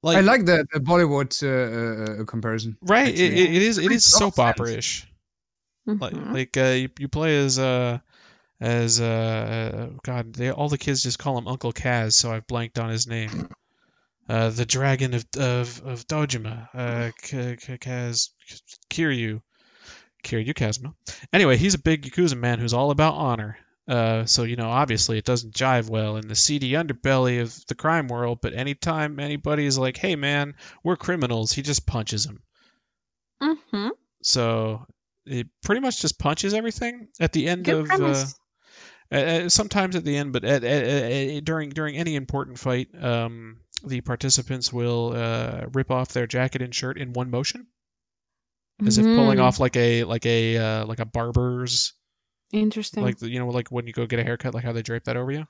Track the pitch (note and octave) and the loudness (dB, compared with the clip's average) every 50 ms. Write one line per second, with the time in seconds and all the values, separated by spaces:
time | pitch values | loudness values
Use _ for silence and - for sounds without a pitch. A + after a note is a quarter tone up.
0 | - D#3+ E3+ G3 F#3+ G3+ B3+ C4 F#3+ E3+ F3 D#3+ D3 - D#3 D3+ C3 D3 F3 F3 | 2 4 6 6 8 8 6 6 6 6 6 4 4 0 -2 -2 2 4 6 6
1 | F3 D3 C#3+ C#3 C#3 C3 - - C#3+ C#3 C3 B2+ B2+ A2+ A2+ A#2 A#2 A#2 A2+ A2 | 6 6 4 2 2 0 -2 -2 0 2 2 2 2 0 0 -2 -2 -2 -2 -4
2 | A2 G#2+ G#2+ G#2 A2 - - A2+ G#2+ A2+ A2 A2 A2 A2+ A2 _ - F3 G#3 A#3+ | -4 -4 -4 -6 -6 -6 -6 -4 -2 -2 -2 -2 -4 -6 -8 _ 2 4 4 6
3 | C#4 B3+ F3+ E3 F#3 F3 - F3 F#3 D#3 E3 F3+ G3+ A3+ A3+ F#3+ D#3+ G3 B3 A3+ | 6 4 4 4 2 4 6 4 4 6 6 4 4 4 2 2 2 2 4 6
4 | - - - A3 G#3 G3+ - - A#2+ A#2 A2+ - A#2 A#2 A2+ A2 A#2 - - - | 6 6 6 6 4 2 2 4 2 4 2 0 -2 -4 -4 -4 -4 -6 -6 -8
5 | - _ _ _ _ _ _ _ _ _ _ _ _ _ _ _ _ - G#3+ G#3 | -10 _ _ _ _ _ _ _ _ _ _ _ _ _ _ _ _ -4 -4 -2
6 | F#3 F3 - D#3 - - - C3 C3 - - C3 C3 C3 C3 C3 C3 B2+ _ - | -2 -6 -6 -8 -6 -4 -2 -2 -2 0 2 2 4 4 4 2 0 -4 _ -8
7 | C#3 C3+ - D3+ D#3 D#3+ D3+ C#3+ C#3 C3+ B2+ C3 C3 C3 B2+ B2 B2 A#2+ A#2+ A#2+ | -8 -4 -2 0 2 2 4 4 4 2 2 2 2 2 2 2 0 0 -2 -4
8 | _ _ _ _ _ - _ _ _ _ _ _ A2+ A#2 A#2+ A#2+ A#2 A#2 G#2+ A#2 | _ _ _ _ _ -20 _ _ _ _ _ _ -2 0 0 2 2 2 2 2
9 | A#2+ A#2 A2+ A2+ A2+ A2+ A2 A2 A2 A2 A2+ A2+ A2+ A2+ - G#2 A#2 B2 C3 C3 | 2 0 0 0 0 0 -2 -2 -4 -4 -4 -4 -4 -4 -6 -8 -8 -10 -12 -12
10 | - - B2+ A#2+ A2+ A2+ A2+ B2 B2 C3 C3 - - D3 D3 C#3 - D3 C#3 C3 | -8 -6 -6 -6 -6 -8 -6 -4 -4 -4 -2 -2 -2 -2 -2 -2 -2 -2 -2 0
11 | - B2+ A#2+ - - C#3+ C3 A#2+ A#2 G2+ B2+ C3 - A#2+ A2+ - - B2+ B2 A#2+ | 0 -2 -4 -4 -4 -4 -4 -4 -4 -4 -6 -4 -4 -6 -6 -2 -2 0 0 0
12 | A2+ A2 - - - A#2+ A2+ A2 - - B2 A#2 A#2 A2+ _ A#2+ A2+ A2+ A2+ A2+ | 2 2 2 2 2 0 -4 -6 -6 -4 -4 -4 -4 -4 _ -6 -4 -4 -2 -4
13 | A2+ A#2+ A#2 A2+ A2 G#2+ A2 - - - - _ _ _ _ _ _ _ _ _ | -4 -4 -4 -6 -6 -6 -8 -8 -10 -10 -14 _ _ _ _ _ _ _ _ _
14 | _ _ _ _ _ - A2 A2+ A2+ A2+ A2+ A#2 A#2+ A2+ - C3 C3+ C#3 C3+ C3 | _ _ _ _ _ -2 0 2 2 0 0 -2 -2 -2 0 0 2 2 2 2
15 | C3+ B2+ B2 A#2+ A2+ _ - C#3 C#3 B2 B2 B2 A#2+ A#2+ A#2+ - - C3+ B2+ A#2 | 0 0 -2 -4 -4 _ -4 -2 0 0 0 0 -2 -4 -8 -12 -10 -10 -10 -10
16 | - - D#3 D3+ D3+ C#3+ C3 A#2 A2 A2 A2 A#2 A2+ - - B2+ B2 A#2+ A#2 A#2+ | -6 -4 -2 -2 0 0 -2 -4 -4 -6 -8 -10 -14 -12 -8 -6 -4 -4 -2 -2
17 | A#2 A#2 - - - - D3 C3 B2 B2 A#2+ A#2+ - - B2+ A#2+ - C3 B2+ B2 | -4 -4 -6 -10 -12 -8 -6 -6 -4 -6 -6 -10 -12 -14 -12 -10 -8 -8 -6 -4
18 | B2 A#2+ A#2 A#2 - - _ _ _ - - - _ - - - _ _ - - | -4 -4 -2 -2 -4 -4 _ _ _ -20 -20 -20 _ -20 -20 -20 _ _ -2 0
19 | E3 D#3 C3+ A#2+ A2+ A2 G#2+ A2+ _ _ _ _ _ _ _ _ - - - - | 0 2 2 0 -2 -4 -4 -6 _ _ _ _ _ _ _ _ -20 -20 -20 -20
20 | _ _ _ _ - - A#2+ A2 A2 B2 D3+ - B2 G#2+ G#2 - B2 D3 - _ | _ _ _ _ -8 -4 -2 -2 -2 -2 -2 -2 0 -2 -2 -4 -8 -12 -14 _
21 | _ - - - - - - F#3+ F#3+ C#3+ B2+ A#2 D#3+ G3+ F#3+ D3 - D#3+ D#3+ D3+ | _ -18 -16 -16 -8 0 4 6 6 8 6 6 6 4 2 2 4 2 2 2
22 | C#3 C3 - F3+ F3+ E3 C3+ A#2+ A#2+ B2 A#2+ A2+ A#2+ A#2 A#2+ A#2+ C3+ D3 C#3+ D3 | 0 -4 2 2 2 2 2 0 0 0 0 0 0 0 2 2 2 2 4 4
23 | D#3 D#3+ D3+ D3+ D#3 C3 A#2+ A2+ G#2+ G#2+ G#2+ - _ _ _ _ _ - B2+ A#2+ | 4 4 4 2 0 0 0 -2 -4 -8 -10 -14 _ _ _ _ _ -2 0 2
24 | A2+ A2+ A2+ A2+ A#2 A2+ - - A#2+ A#2 A#2+ A#2+ A2+ A2+ A#2 C3 D3 C#3+ A2+ G#2+ | 2 2 2 0 2 0 0 0 0 -2 -2 -4 -2 0 2 2 2 2 2 0
25 | - - A2+ G#2+ - - B2 A#2+ A#2+ A2 G#2+ - C3 C3 C3 A#2+ A2 A2+ A2+ A2 | 0 0 -2 -2 0 0 0 0 -2 -6 -4 -2 2 2 2 2 2 0 -2 -2
26 | G#2+ G#2+ G#2+ A2 G#2+ G#2+ A2 - - - D3 C#3+ C#3 B2 C3+ D#3 E3+ D3+ C3 - | -2 -2 -4 -6 -6 -4 0 2 2 2 2 0 0 0 0 0 0 -2 -6 -2
27 | - C3+ C3+ C3 B2+ B2 B2 A#2+ A#2 A2+ - - - - - - - D#3 E3 E3 | 2 2 4 4 4 2 2 0 -2 -4 -6 -14 -10 -10 -10 -2 0 2 2 2
28 | C#3+ B2 A#2+ A#2+ A#2+ A#2+ A#2+ A#2 - A#2 - A#2 B2+ C#3+ C#3+ _ - E3+ D#3+ D#3 | 0 -2 -2 -2 -2 -2 -2 -2 -4 -4 -4 -4 -4 -4 -6 _ -4 -2 -2 0
29 | D3+ D3+ D3 C#3 C#3+ D3 D3 C#3+ - D3+ D3+ D3 D3 C#3+ C3+ C3+ C3 C3 B2+ - | -2 -4 -4 -6 -6 -4 -6 -4 -2 0 0 2 2 2 2 2 0 -2 -2 -2
30 | - F#3+ F3 D3 C#3 C#3+ C#3+ C#3+ C#3+ C#3+ C#3+ - - - - - _ E3+ F3+ - | -2 -2 -2 0 0 0 0 0 -2 -2 -6 -18 -20 -20 -20 -6 _ -2 -2 -2
31 | - - F3+ E3+ C#3 A#2+ A#2+ A2+ A2 A2 - C#3+ C#3 D3 C#3 - - - - A#2 | 0 -2 0 0 0 0 0 -2 0 -2 -2 -2 -2 -2 -2 -2 -2 -2 -2 -2
32 | G#2+ - A2+ G#2 - - G#2+ - _ _ _ _ _ _ _ _ _ _ _ _ | -4 -2 -4 -4 -4 -6 -8 -16 _ _ _ _ _ _ _ _ _ _ _ _
33 | _ _ _ _ _ _ _ _ C#4 D4+ D#4+ D4+ _ _ - G3+ G3+ B3 - _ | _ _ _ _ _ _ _ _ -2 -2 -2 -2 _ _ -6 -4 -4 -6 -8 _
34 | _ _ _ _ - - - C3 A#2 A2+ A2+ A2+ A2 A2 A2+ A2+ B2 _ - _ | _ _ _ _ -2 -2 0 0 0 0 0 -2 -2 -4 -6 -8 -12 _ -20 _
35 | _ _ _ _ _ - C#3 B2 A#2+ - _ _ - - G#3 B3+ C4+ B3+ - - | _ _ _ _ _ -8 -8 -6 -8 -8 _ _ -2 -2 -2 0 0 -2 -2 -2
36 | - D#3 - _ - C#3+ D#3 - - G3 G#3 A3 A3+ A#3 G#3+ - A#3+ A#3 A#3+ B3 | -2 -4 -4 _ -2 -2 0 0 -2 -2 -2 -2 -2 -4 -6 -4 -6 -8 -8 -10
37 | A3 _ _ - - D#3 - D#3+ C3 E3 F3+ F3+ - - - D#3 D#3 D3+ - - | -20 _ _ -2 -2 0 2 0 0 0 -2 0 0 0 0 0 2 2 2 2
38 | - - - C3+ C3+ C3+ - _ _ _ _ _ _ _ - - - - - _ | 4 2 2 0 -2 -4 -8 _ _ _ _ _ _ _ -20 -20 -20 -20 -20 _
39 | _ _ - C#3 C3+ E3 E3 E3 F3 F#3 - - G#3+ G#3 - G3+ F#3+ F#3 F3+ F3 | _ _ 0 0 2 2 2 0 2 2 2 2 0 0 0 0 0 2 0 -2
40 | E3+ D3+ C#3+ C#3+ C#3+ C#3+ B2+ B2 - A#2 C#3+ C3+ A#2 A#2+ C#3+ D3 B2 A#2 C#3 C#3 | 0 0 0 0 -2 -2 -4 -2 2 2 2 2 2 2 2 2 2 2 0 0
41 | A#2+ A#2 B2+ C#3 C3+ C3+ D3+ D3 D3+ D#3 D#3+ D#3+ D3+ C#3+ C#3 D#3+ D#3 D3+ C#3+ D3 | 0 0 -2 -2 -2 -2 -4 -4 -4 -4 -4 -4 -4 -6 -6 -6 -6 -4 -4 -4
42 | E3+ E3 D#3 C#3+ C3+ - - C#3 C3 C3 B2+ B2 - C3 B2 B2 B2+ _ - - | -4 -2 -4 -4 -4 -4 -4 -4 -4 -6 -10 -6 -2 -2 -2 -2 -2 _ -10 -6
43 | - B2 A#2+ A#2 A#2 A#2 A#2 A#2 A2+ A2+ A2 - _ _ - - - C#3 C3 A#2+ | -2 -2 0 0 -2 -4 -6 -12 -16 -18 -20 -20 _ _ -12 -10 -6 -4 -6 -4
44 | A#2+ - B2 - - C3+ B2+ C3 A#2+ - C3 B2+ B2 - B2+ A#2+ A#2+ A#2+ A#2+ A#2 | -4 -4 -4 -2 2 2 2 2 2 -2 -4 -4 -4 -4 -2 0 0 0 2 0
45 | A#2 A#2 A#2 A#2 A#2 A#2 A#2 A#2 A#2 A#2+ A2+ - A#2 A#2 C3 C3+ C3 - C3+ B2+ | 0 0 -2 -2 -2 -2 -2 -2 -2 -4 -6 -8 -10 -4 -2 -2 0 0 0 -2
46 | B2+ - - B2 A#2+ A2+ - B2+ B2+ C3 - C3 B2+ B2 B2 - - B2 - - | -2 -2 -2 -4 -2 0 0 0 0 0 -2 -4 -6 -4 -4 -6 -6 -6 -6 -6
47 | C3+ B2 A#2+ B2 B2+ B2+ A#2+ B2 C#3+ - - B3 A#3+ _ _ _ _ _ _ _ | -8 -6 -4 -4 -4 -2 -2 -2 -2 -2 -6 -8 -16 _ _ _ _ _ _ _
48 | _ _ _ _ _ _ _ _ _ _ _ _ _ _ _ - G#3 G#3 G#3 G#3+ | _ _ _ _ _ _ _ _ _ _ _ _ _ _ _ 0 2 4 6 6
49 | G#3+ A3+ A3+ A#3+ A#3 C#3 C3+ C3 B2+ B2+ B2 - C3+ B2 - A#2+ A#2+ A#2+ A#2 A#2 | 6 6 6 6 6 6 6 6 6 4 4 4 0 2 4 4 4 4 4 2
50 | A#2 E2+ A2+ A#2 - A#2+ A#2 A2+ A2+ A2+ A2+ A2+ A2+ A2 A2 A2 G#2+ G#2+ A2+ A#2 | 2 0 -2 -2 0 2 2 4 2 2 2 2 0 0 0 -2 -4 -4 -6 -6
51 | A2+ G#2+ - A#2 A#2 A#2+ A#2 B2 B2 B2 B2 B2 B2 A#2+ B2 - - - _ _ | -6 -4 -4 -4 -4 0 0 0 0 2 -2 -4 -4 -2 -2 -2 -2 -2 _ _
52 | _ _ _ _ _ _ _ _ _ _ - G#3+ G#3+ G#3+ G#3+ A3 G#3 - - A3 | _ _ _ _ _ _ _ _ _ _ 0 0 0 2 0 -2 -8 -6 -4 -2
53 | G3+ B2+ A#2 - A#2+ A2+ A#2+ B2+ B2 B2 A#2+ B2 A#2+ - B2+ A#2+ A#2 A#2 A2 B2 | -2 -2 -2 -4 -8 -6 -6 -4 -4 -2 -2 -4 -4 -4 -8 -8 -8 -6 -6 -6
54 | A#2+ A2+ B2 A#2 A#2 A#2+ A#2+ - - C3 - A#2+ A#2+ A#2+ A#2 A#2 A2 - A#2 A#2 | -4 -2 -2 -2 -2 -2 -4 -4 -6 -6 -6 -4 -6 -4 -4 -4 -6 -6 -8 -6
55 | _ A#2+ A#2+ B2 B2 C3 C#3 D3+ D#3 | _ -4 -4 -4 -4 -4 -6 -6 -8